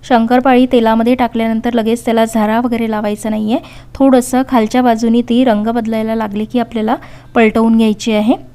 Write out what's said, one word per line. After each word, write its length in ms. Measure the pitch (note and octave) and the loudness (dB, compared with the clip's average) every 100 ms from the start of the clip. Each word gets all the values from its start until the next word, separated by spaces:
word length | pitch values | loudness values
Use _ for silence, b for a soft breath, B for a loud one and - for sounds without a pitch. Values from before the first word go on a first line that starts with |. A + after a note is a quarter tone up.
शंकरपाळी 600 | - A#3+ A3+ B3 C4 B3 B3+ | 2 0 2 2 4 2 4
तेलामध्ये 420 | B3+ A3+ A3+ A3+ | 2 2 2 0
टाकल्यानंतर 600 | B3 A#3+ A3+ A3+ A3+ A#3+ | 0 0 -2 -2 -2 -2
लगेच 300 | A#3+ A3 A#3 | -2 -2 -2
त्याला 200 | - A3+ | -2 0
झारा 360 | A3+ A3+ G#3+ A3 | 0 0 0 0
वगैरे 300 | A#3+ A3+ A3+ | -2 -2 -2
लावायचा 400 | G#3+ G#3 G#3 A3 | -4 -4 -6 -6
नाहीये. 280 | G#3+ G#3+ C4+ B B B | -4 -2 -4 B B B
थोडंसं 480 | - C4+ B3+ B3 B3+ C4 | 0 4 4 2 -2 0
खालच्या 340 | B3+ G#3+ B3+ | 0 0 0
बाजूनी 400 | B3 A3+ A#3 A3+ | 0 0 2 0
ती 200 | A#3+ A#3 | 0 0
रंग 220 | B3+ G#3 G#3+ | 2 0 -2
बदलायला 460 | A#3+ A3 A3 A3 | -4 -4 -4 -4
लागली 300 | A3+ A3 G3+ | -4 -4 -6
की 140 | G#3+ B3 | -4 -4
आपल्याला 380 | A#3 A#3 A3 C#4+ B B B | -4 -4 -4 -4 B B B
पलटवून 420 | A#3+ A3 A3+ A3+ A3+ | 2 2 2 2 2
घ्यायची 360 | A3 G#3 - | 2 0 -2
आहे 220 | G#3+ G#3+ E4+ - | -2 0 -2 -4